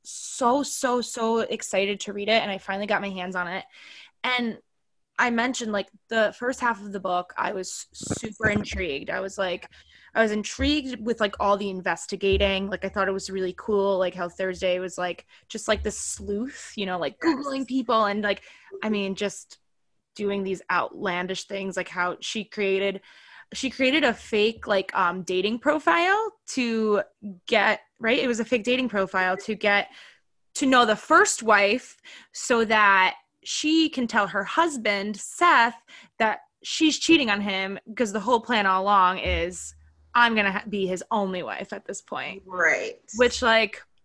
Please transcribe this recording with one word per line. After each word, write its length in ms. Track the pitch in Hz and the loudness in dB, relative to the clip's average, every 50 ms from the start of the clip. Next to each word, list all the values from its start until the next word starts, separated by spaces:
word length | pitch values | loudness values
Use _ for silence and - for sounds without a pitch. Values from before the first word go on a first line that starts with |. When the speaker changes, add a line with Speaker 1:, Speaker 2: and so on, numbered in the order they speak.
| - | -20
Speaker 1:
so, 580 | - - - - - - - 262 233 247 285 277 | -18 -16 -14 -14 -10 -4 0 2 2 2 2 0
so, 380 | - - - - 254 247 247 | -2 -4 -4 -2 0 0 -2
so 380 | 233 - - 240 226 226 226 233 | -2 -4 -6 -4 -2 0 0 0
excited 640 | 220 - - 226 - - - 190 196 196 208 196 | -2 -2 -4 -8 -6 -4 -2 0 0 0 -2 -6
to 120 | - - 202 | -8 -8 -8
read 160 | 202 202 208 | -6 0 2
it, 140 | 220 226 - | 2 2 2
and 80 | 208 | 0
I 80 | 196 190 | -4 -6
finally 280 | - - 190 196 208 | -6 -6 -6 -4 -2
got 140 | 208 208 196 | 0 0 0
my 80 | 202 196 | -2 -4
hands 260 | 190 185 180 185 185 | -6 -8 -8 -6 -4
on 120 | 185 180 170 | -4 -4 -4
it. 160 | 180 190 - - - - - - - - - - _ _ - | -6 -8 -10 -12 -18 -20 -20 -20 -20 -20 -20 -20 _ _ -4
And 340 | 247 254 247 240 226 196 - - _ _ _ _ _ _ _ _ _ _ - | -2 0 0 -2 -2 -4 -8 -12 _ _ _ _ _ _ _ _ _ _ 0
I 120 | 220 247 | 0 2
mentioned, 420 | 233 233 233 254 247 - 247 214 208 | 2 2 0 0 -2 -4 -4 -4 -2
like, 160 | 202 196 - _ _ _ - | -4 -4 -6 _ _ _ -2
the 260 | 233 226 214 208 - - | 0 2 2 2 0 -2
first 220 | 240 247 262 - | -4 -4 -2 0
half 220 | 254 240 226 196 208 | 0 0 0 -2 -6
of 100 | 208 196 | -10 -8
the 80 | 202 | -6
book, 320 | 185 190 180 180 180 - - - | -4 -2 -2 -2 -2 -4 -4 -4
I 140 | - 180 - | -4 -2 -4
was 340 | 190 185 - - - - - - | -6 -8 -8 -10 -14 -14 -16 -16
super 580 | - - - - - - 220 214 - 220 214 | -10 -8 -6 -6 -6 -6 -10 -6 -2 0 0
intrigued. 580 | 208 208 208 - - 190 190 165 139 143 - - | 0 0 -2 -4 -6 -6 -4 -4 -6 -6 -6 -6
I 120 | - 143 | -6 -6
was, 180 | 190 196 196 - | -6 -6 -4 -4
like, 300 | 196 180 175 185 - - _ - - _ _ - - - - | -4 -4 -4 -6 -10 -14 _ -20 -20 _ _ -20 -16 -4 2
I 60 | 214 | 2
was 120 | 226 214 214 | 2 2 2
intrigued 680 | 214 202 - - - 262 277 294 302 254 262 247 214 220 | -2 -4 -4 -4 0 0 2 2 0 -2 -4 -8 -6 -4
with, 180 | 226 226 226 | -4 -2 0
like, 160 | 220 202 202 - | 0 -2 0 0
all 160 | - 202 202 | 2 2 2
the 140 | 196 208 202 | 2 0 -4
investigating. 1000 | 190 185 180 190 170 - - - 202 185 - 196 190 190 202 196 196 190 196 196 | -6 -4 -2 -4 -4 -4 -6 -8 -6 -2 2 2 4 4 4 2 2 0 -2 -4
Like, 160 | 202 180 - | -6 -6 -6
I 40 | 196 | -4
thought 180 | - 208 190 190 | -2 -2 0 0
it 40 | 196 | -2
was 180 | 190 185 - | -4 -6 -6
really 240 | 190 190 185 185 180 | -6 -4 -4 -4 -6
cool, 400 | - - - 214 202 196 196 196 180 | -6 -4 0 0 2 2 2 2 0
like, 160 | 185 180 175 | 0 -2 -2
how 140 | 180 175 175 | -6 -8 -8
Thursday 520 | - - 196 190 185 180 196 185 180 185 | -6 -4 -4 -4 -4 -2 -2 0 0 -2
was, 180 | 185 185 170 - | -4 -6 -6 -6
like, 260 | 180 180 170 - - _ _ - _ - | -4 -4 -6 -8 -14 _ _ -20 _ -14
just, 200 | - 214 - - | -12 -6 -2 -2
like, 140 | 214 196 - | 0 0 -2
the 80 | 214 | -4
sleuth, 840 | 196 - - - - - 202 196 202 202 233 269 - - - - - | -6 -6 -8 -8 -10 -8 -6 -6 -4 -4 -4 -6 -8 -12 -16 -14 -10
you 80 | - 196 | -8 -6
know, 140 | 190 185 180 | -4 -4 -2
like, 180 | 165 143 - - - | -4 -4 -4 -2 0
Speaker 2:
Yes. 140 | 330 302 | 0 0
Speaker 1:
Googling 300 | 262 285 285 269 269 269 | 0 -2 -6 -6 -6 -4
people 380 | - 254 269 247 233 240 226 220 | -2 -2 -2 0 2 2 2 2
and, 160 | 202 202 208 208 | 2 0 0 0
like, 200 | 208 202 202 - - - - - - - - - | 0 -2 -2 -6 -18 -20 -20 -20 -18 -12 -6 -4
I 80 | 220 | -2
mean, 240 | 214 202 196 196 196 | -2 -2 -2 -4 -4
just 440 | - 208 202 - - - - - - _ _ _ _ _ _ _ _ _ _ - | -4 -4 -6 -6 -8 -16 -20 -20 -20 _ _ _ _ _ _ _ _ _ _ -10
doing 260 | - 208 202 202 202 196 | -6 -4 -4 -2 -2 -2
these 180 | 190 190 180 - - | -4 -4 -6 -4 -2
outlandish 760 | 180 175 131 - - - 143 190 175 175 180 185 190 180 - | 0 0 0 -2 -4 -6 -6 -4 -2 -2 -4 -4 -6 -8 -8
things, 300 | - 208 196 196 196 175 | -8 -8 -8 -6 -6 -6
like 140 | 185 180 - | -6 -6 -6
how 300 | - 185 180 180 175 - | -4 -2 -2 -2 -4 -6
she 240 | - - - 226 202 | -8 -8 -6 -8 -8
created, 560 | - - - 202 190 190 190 196 196 190 196 - - - - - - - - - _ - | -8 -6 -4 -2 0 0 0 0 -2 -4 -6 -10 -18 -20 -20 -20 -20 -20 -20 -20 _ -10
she 160 | - - 262 | -6 -6 -6
created 340 | - - 269 254 269 320 294 | -2 0 0 2 2 4 2
a 80 | 247 220 | 2 0
fake, 540 | - - - - 208 208 233 226 226 - | -2 -4 -2 0 2 2 2 0 -2 -2
like, 280 | - 208 190 190 - - | 0 0 0 0 0 0
um, 280 | - 190 175 180 185 180 | 0 0 0 0 -2 -4
dating 360 | - 180 185 185 208 226 247 | -2 -2 0 0 -2 -2 -2
profile 760 | - 285 302 311 - 339 330 339 339 370 392 427 453 427 - _ _ - | 0 0 0 2 2 2 2 4 4 2 2 0 0 -4 -8 _ _ -8
to 520 | - 262 247 233 226 226 220 214 208 202 - - _ _ - 208 190 180 _ | -4 -2 -2 0 0 0 2 2 2 0 0 -4 _ _ -14 -14 -14 -14 _
get, 340 | - 233 214 196 220 208 - - _ _ - | 2 2 4 4 4 2 0 -4 _ _ -4
right? 200 | 233 220 240 294 | -2 0 0 2
It 80 | - | 2
was 120 | 254 240 214 | 0 0 -2
a 60 | 226 | -2
fake 200 | - 254 226 202 | 0 0 0 2
dating 260 | 247 247 254 262 233 | 2 0 0 0 0
profile 480 | - 208 196 185 - 190 185 185 185 190 | 0 0 -2 0 0 0 0 0 0 -2
to 160 | - - 214 | -4 -6 -4
get 340 | - - 208 202 202 - - - - - - - _ _ _ _ _ _ _ - | 0 2 2 2 2 0 -2 -8 -20 -20 -20 -20 _ _ _ _ _ _ _ -6
to 100 | - 294 | 0 2
know 180 | 262 262 254 240 | 6 6 6 6
the 120 | 214 214 | 6 4
first 460 | 202 - - 311 339 415 392 - - 226 | 0 2 4 6 6 6 6 2 0 4
wife 540 | 220 214 196 202 202 208 254 - - - _ - - - - - _ - | 4 6 6 6 4 2 0 -4 -8 -20 _ -20 -20 -20 -20 -20 _ -14
so 300 | - - - 247 233 226 | -8 -2 0 2 2 2
that 480 | 208 226 214 208 202 196 190 185 185 - - _ _ _ _ - | 4 4 6 6 8 8 6 6 4 2 -2 _ _ _ _ -10
she 460 | - - - - 302 311 320 320 302 | -8 -6 -2 0 2 4 4 4 2
can 180 | 311 269 247 | 0 -2 -2
tell 200 | 226 - 233 202 | 0 2 0 0
her 180 | 185 180 202 196 | 0 0 -4 -4
husband, 720 | - - - 339 349 294 254 214 220 202 196 196 214 214 | -2 2 2 2 2 0 -2 -2 0 0 0 -2 -4 -6
Seth, 640 | 202 - - - - 349 349 320 254 233 233 226 - _ - - - - _ _ - | -8 -10 -10 -2 2 4 6 6 6 6 4 2 -4 _ -20 -20 -20 -20 _ _ 0
that 220 | 226 220 208 - - _ _ _ - | 0 0 0 -4 -10 _ _ _ -12
she's 360 | - - - 320 311 277 - | -8 -2 2 2 2 2 2
cheating 320 | - - 330 320 277 226 | 4 6 6 6 6 4
on 100 | 202 202 | 0 0
him, 380 | 202 208 196 190 190 190 196 - - - 220 | 0 -2 -2 -2 -2 -4 -6 -8 -12 -8 -4
'cause 160 | - 254 208 196 | -2 -2 -2 -2
the 80 | 214 | -2
whole 200 | 190 220 262 226 226 | 0 2 2 2 2
plan 240 | - 240 220 202 | 2 2 2 4
all 160 | 190 190 190 190 | 4 4 2 4
along 360 | 202 208 196 185 180 185 180 | 4 6 6 6 4 4 0
is, 560 | - 180 180 165 170 180 185 - - - - - - _ _ _ _ _ - | -2 -2 -2 -2 -2 -4 -6 -8 -14 -16 -16 -20 -20 _ _ _ _ _ 2
"I'm 200 | 240 240 233 226 | 4 4 4 4
gonna 160 | 220 202 196 190 | 2 2 2 0
ha-, 120 | 202 - 208 | -4 -4 -4
be 180 | 196 202 190 | -4 -2 -2
his 160 | 180 185 185 - - | -2 -2 -4 -4 -2
only 320 | - 208 202 190 185 180 156 | -2 -2 0 -2 -4 -6 -6
wife 300 | 113 98 - 202 - 214 | -6 -8 -8 -8 -10 -12
at 140 | 196 - | -12 -10
this 160 | - 196 - - | -12 -12 -12 -12
point." 400 | - - 127 131 147 - - - | -10 -10 -8 -8 -8 -10 -12 -14
Speaker 2:
Right. 560 | 185 185 180 170 160 147 92 95 - - - _ - - | -10 -4 0 2 2 2 0 -2 -6 -10 -12 _ -6 0
Speaker 1:
Which, 240 | 214 247 240 - - | 2 2 2 2 2
like, 420 | 254 233 226 226 220 202 - - - _ _ _ _ | 2 4 4 4 2 0 -4 -8 -20 _ _ _ _